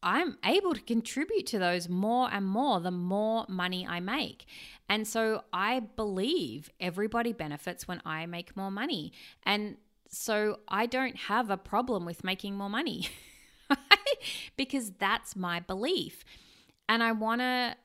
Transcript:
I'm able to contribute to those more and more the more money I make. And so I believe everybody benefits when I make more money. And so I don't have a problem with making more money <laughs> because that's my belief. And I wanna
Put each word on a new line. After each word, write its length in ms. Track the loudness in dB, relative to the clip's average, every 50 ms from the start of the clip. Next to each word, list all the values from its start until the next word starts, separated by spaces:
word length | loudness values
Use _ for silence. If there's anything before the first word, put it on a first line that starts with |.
| 2
I'm 340 | 2 2 4 2 0 -2 -2 2
able 300 | 4 4 6 4 4 0
to 80 | 0
contribute 640 | 0 0 2 2 2 0 -2 -2 0 2 0 0 0 0
to 120 | 0 2
those 280 | 4 4 4 2 0 0
more 400 | 0 0 2 2 4 4 2 2
and 140 | 0 0 0
more 340 | 2 2 2 4 4 4 2
the 120 | 2 0
more 540 | -2 -2 0 0 2 2 2 2 2 0 -2 -2
money 380 | -2 -2 0 0 0 -2 -4
I 140 | -4 -4 -4
make. 460 | -2 -2 -2 -2 -2 -4 -6 -14 -20 -20 -18 -18 -16 -18 -18 -20 _ 0
And 180 | 0 0 0 0
so 360 | 0 2 2 4 2 0 -2 -4 -2
I 260 | 0 0 2 2 0
believe 920 | -2 -4 -6 -4 -4 -2 0 0 2 2 2 2 0 -2 -6 -8 -12 -14 _ _
everybody 540 | -4 -4 -2 0 -2 0 0 0 0 0 -2
benefits 540 | -2 -4 -6 -6 -6 -6 -8 -8 -8 -6 -8
when 140 | -8 -6 -4
I 220 | -6 -4 -4 -4
make 320 | -6 -6 -8 -8 -8 -8 -6
more 140 | -6 -4
money. 420 | -4 -4 -2 -2 -2 -4 -4 -8 -10 -14 -20 -20 -20 _ 0
And 340 | 0 2 2 0 -2 -6 -10 _ _ _ _ _ -14
so 520 | -10 -8 -2 0 2 2 2 2 0 -2 -4 -2
I 200 | 0 0 0 2
don't 280 | 2 0 0 0 -2
have 360 | -6 -4 0 2 2 2 2
a 60 | 0 -2
problem 460 | -2 0 0 0 2 2 0 0 0
with 200 | -4 -6 -6 -2
making 340 | -2 -2 -2 -2 -6 -6 -4
more 120 | -4 -2
money 400 | -2 -2 -2 -2 -2 -2 -4 -6 -6 -10 -18 -20 -20 -20 -20 -20 -20 -20 2 2
<laughs> 80 | 2 2 6 6 6 6 6 0 0 0 -2 -8 -8 -8 -10 -12 _ -4
because 340 | -4 -2 -2 -4 -4 -4 -6 -2
that's 380 | 0 2 2 0 -2 -6 -6
my 240 | -6 -4 -2 -2 -4
belief. 680 | -4 _ -4 -2 0 0 0 0 -2 -4 -8 -16 -20 -20 -20 -20 -20 -20 -20 -20 -20 _ -20 _ _ 0
And 140 | 2 4 4
I 80 | 2
wanna 640 | 2 0 0 0 0 0 2 0 2 0 0 -2 -4 -8 _